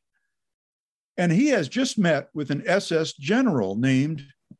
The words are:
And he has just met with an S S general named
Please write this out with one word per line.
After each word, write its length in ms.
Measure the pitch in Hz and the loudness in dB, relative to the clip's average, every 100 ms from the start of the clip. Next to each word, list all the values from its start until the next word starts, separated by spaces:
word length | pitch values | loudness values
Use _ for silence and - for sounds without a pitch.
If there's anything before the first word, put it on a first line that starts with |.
| _ _ _ _ _ _ _ _ _ _ _ - | _ _ _ _ _ _ _ _ _ _ _ -2
And 160 | 175 | 2
he 160 | 170 294 | 2 4
has 200 | 226 135 | 2 0
just 300 | 240 262 - | -2 -2 0
met 300 | 170 143 - | 2 2 -2
with 180 | 151 143 | -8 -4
an 100 | 143 | -4
S 280 | - 190 - | 0 -2 0
S 200 | 165 160 | -2 -2
general 600 | - 139 233 254 139 95 | -6 -2 0 2 0 -2
named 480 | 101 131 131 147 151 139 _ - - | 0 2 2 0 -4 -12 _ -20 -20